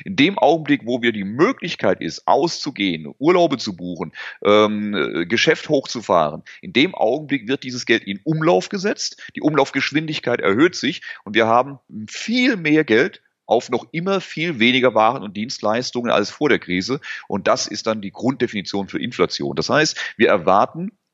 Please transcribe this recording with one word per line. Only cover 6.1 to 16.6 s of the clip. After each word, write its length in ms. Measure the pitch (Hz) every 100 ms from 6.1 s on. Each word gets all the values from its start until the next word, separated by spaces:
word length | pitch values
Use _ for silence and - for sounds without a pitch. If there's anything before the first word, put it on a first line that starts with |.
| 87 76 80 - -
in 120 | 92
dem 240 | 113 165 -
Augenblick 500 | 107 143 147 139 107
wird 160 | 135
dieses 240 | 131 123 -
Geld 160 | 113
in 160 | 98 98
Umlauf 440 | 156 156 156 185 -
gesetzt. 540 | 202 202 - - - - -
Die 40 |
Umlaufgeschwindigkeit 1000 | 151 151 139 139 - 143 160 147 127 120
erhöht 340 | 90 104 175
sich 280 | - 127 180 - -
und 140 | 101 107
wir 100 | 113
haben 320 | 117 135 139 _ 107 107
viel 480 | - - 247 254 208
mehr 260 | 156 156
Geld 400 | 151 110 180 - _ _ -
auf 240 | 113 -
noch 160 | 123 -
immer 280 | 160 185 196
viel 380 | - - 170 131
weniger 340 | 117 131 127 110
Waren 260 | 110 131
und 140 | 104 98
Dienstleistungen 720 | 120 - 107 113 127 123 120
als 220 | - 101
vor 160 | - 147
der 100 |
Krise. 420 | 98